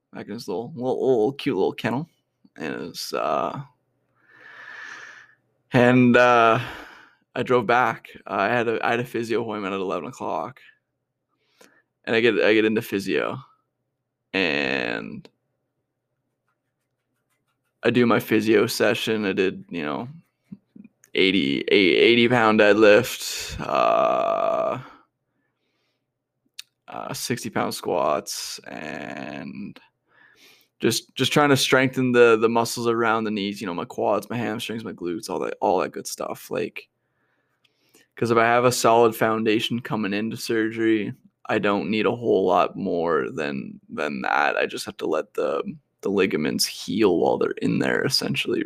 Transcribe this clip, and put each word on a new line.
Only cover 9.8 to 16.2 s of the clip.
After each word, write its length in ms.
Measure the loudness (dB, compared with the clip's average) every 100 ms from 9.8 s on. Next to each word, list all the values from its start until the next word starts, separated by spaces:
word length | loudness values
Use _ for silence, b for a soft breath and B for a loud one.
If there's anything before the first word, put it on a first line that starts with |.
| -4 -4 -6
o'clock, 500 | -10 -6 -6 -6 -12 -20 _ _ _ _ _ _ b b b b b b _
and 120 | -4 2
I 40 |
get, 200 | 2 4
I 120 | 4
get 120 | 4 4
into 160 | 0
physio, 580 | -2 -6 -2 -2 -2 -6 -14 _ _ _ _ _ _ _ _
and 960 | -4 -2 -2 -2 -4 -4 -6 -10 -14 -18 _ _ _ _ _ _ _ _ _